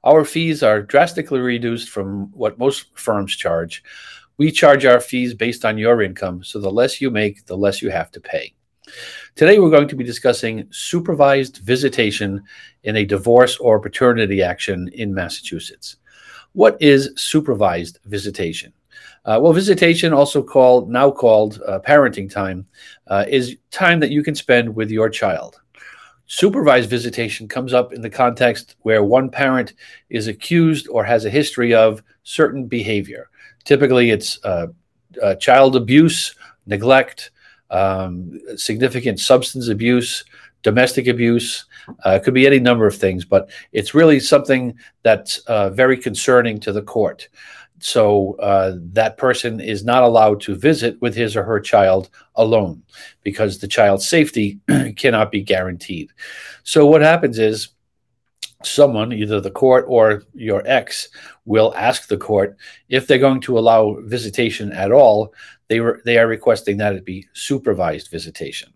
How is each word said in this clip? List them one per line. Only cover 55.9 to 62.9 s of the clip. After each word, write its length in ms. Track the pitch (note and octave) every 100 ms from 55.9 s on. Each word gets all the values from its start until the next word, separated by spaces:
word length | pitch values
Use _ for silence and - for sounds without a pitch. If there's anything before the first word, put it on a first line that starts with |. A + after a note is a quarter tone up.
| F2 D2+ _ - - - -
So 220 | - D#3 D3
what 160 | D#3
happens 380 | D3+ E3 D#3 A2+
is 300 | A2 G#2+ - _ _ _ _ _ _ _ - _
someone, 480 | - - C#3+ A2 A2+
either 300 | A2+ G#2 G#2
the 80 | G2
court 360 | - C3+ B2+ -
or 380 | B2 A2 G#2 _ -
your 260 | A2 G2+ A#2
ex, 420 | C3 - - - - - _ -
will 280 | G#2+ A2 -
ask 320 | A2+ B2+ -
the 100 | G2+
court 380 | - G#2 G2+ _ - -
if 180 | _